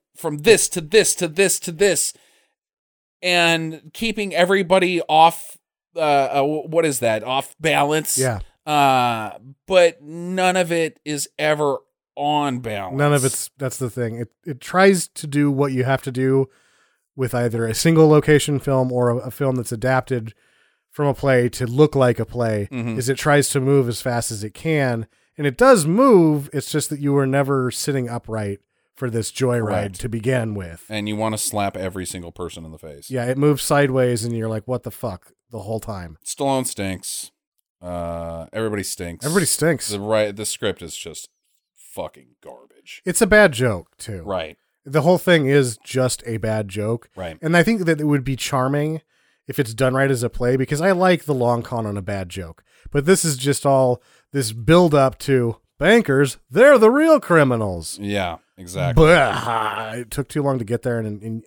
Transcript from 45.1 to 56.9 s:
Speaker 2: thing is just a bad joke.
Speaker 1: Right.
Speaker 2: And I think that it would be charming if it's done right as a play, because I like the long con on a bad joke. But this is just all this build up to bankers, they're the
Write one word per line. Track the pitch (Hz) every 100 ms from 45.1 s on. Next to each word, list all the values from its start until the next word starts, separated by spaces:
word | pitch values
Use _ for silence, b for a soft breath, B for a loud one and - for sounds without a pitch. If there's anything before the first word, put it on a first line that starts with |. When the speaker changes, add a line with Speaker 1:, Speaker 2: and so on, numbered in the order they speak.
| 185
Speaker 2:
thing | - 165 135
is | 143 127 110
just | - 131 127 - 120
a | 110
bad | 110 110 101
joke. | 101 104 117 _ -
Speaker 1:
Right. | 87 -
Speaker 2:
And | 160 175
I |
think | 190 220 165
that | 151
it | 151
would | 143
be | 127 131
charming | - 135 131 147 151 160 _ _ _ _ -
if | -
it's | 117
done | 113 131
right | 131 139
as | 127
a | 120
play, | - 123 131
because | 131 147
I | 185
like | 180 185 175
the | -
long | 131 120 117
con | 117 117 110
on | 101
a |
bad | 92 98 90
joke. | 95 82 - _ b b
But | 143 143
this | 190 165
is | 127
just | 139 135 143
all | 135 127 123 b b b
this | 139 110
build | 113 110 175 170
up | 147 131 -
to | - 131 117 - _ -
bankers, | 160 233 170 135 139 - _
they're | 147 277 262
the | 220